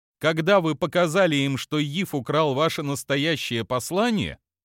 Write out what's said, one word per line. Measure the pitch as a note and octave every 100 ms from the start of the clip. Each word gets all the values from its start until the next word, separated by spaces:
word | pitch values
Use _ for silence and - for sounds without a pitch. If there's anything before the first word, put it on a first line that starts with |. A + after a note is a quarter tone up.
| _ _
"Когда | D3+ D#3+ D#3+ G3+
вы | D#3+ D3
показали | F3+ F3 E3+ F3 F3+ C#3+
им, | C#3 C3+
что | - D3+
Йив | D3 D#3 F3+ D3
украл | A#2+ D3 D#3
ваше | C3 D#3+ -
настоящее | D3 C#3 - C#3+ D3+ D3+ - A#2 G#2+
послание, | B2+ - F3+ A#3+ G#3+ F2+ A#1+ _ _